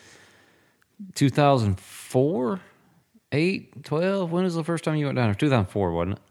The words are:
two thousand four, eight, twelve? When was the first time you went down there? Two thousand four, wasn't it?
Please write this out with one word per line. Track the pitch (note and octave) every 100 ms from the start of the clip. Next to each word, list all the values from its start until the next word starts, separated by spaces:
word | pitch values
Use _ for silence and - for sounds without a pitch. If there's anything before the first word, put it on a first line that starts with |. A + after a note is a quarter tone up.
| - - - _ _ _ _ _ _ - F#3+
two | - C#3
thousand | D3+ C#3+ C3+ G#2 F#2+
four, | - - - B2+ C#3+ G#3+ B3 F#3+ - _ _ _ _ _ -
eight, | C#3+ F3 G3 - B2+
twelve? | - D3+ F#3 G3 E3+
When | E3+ F#3
was | E3
the |
first | D#3+ E3 D#3+
time | D3+
you | C#3
went | B2+
down | A2+
there? | G2
Two | D3+
thousand | B2+ F#2
four, | G#2 F#2
wasn't | E2+ F2 G#2
it? | _